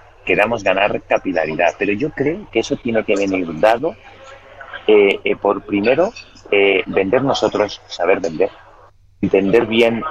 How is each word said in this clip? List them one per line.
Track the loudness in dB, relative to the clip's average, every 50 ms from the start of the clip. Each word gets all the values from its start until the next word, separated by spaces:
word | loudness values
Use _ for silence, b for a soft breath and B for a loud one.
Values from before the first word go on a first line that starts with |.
| -12 -20 -20 -12 -4
queramos | -2 0 2 2 0 0 -2 0
ganar | 0 2 2 2 0 0 -4 -2
capilaridad. | -2 -2 -2 -2 -2 -2 -2 -2 -2 -2 0 0 0 0 0
Pero | -2 -2 -2
yo | -2 -4 -6
creo | -4 -4 -2 -2 -2 -4 -8 -4
que | -4 -4
eso | -2 -2 -4
tiene | -6 -4 -2 -2 -2 0
que | 0 0
venir | 0 0 -2 -2 -4 -4 -6 -2 2
dado, | 2 2 2 2 -2 -6 -8 -10 -16 -20 -20 -20 -20 -20 -20 -20 -20 -20 -20 -20 -18 -16 -16 -4 2
eh, | 4 6 6 6 4 2 0 -2
eh, | -4 -4
por | -2 -2 -2 -2 -2 -4
primero, | -4 -4 0 2 2 2 2 0 -2 -4 -8 -18 -20 -20 -20 -6 0
eh, | 2 2 4 4 2 0 -2
vender | -2 -2 -2 0 0 0 0 0
nosotros, | 0 0 0 0 0 0 0 -2 -2 -4 -10 -16
saber | -16 -8 -2 0 0 0 0
vender, | 0 -4 -2 -2 -2 -2 -4 -8 -20 -20 -20 -20 -20 -20 _ _ _ _ _ _ -2
entender | 0 0 2 2 2 2 2 2
bien | 2 2 2 2 2 2 -2 -4 -4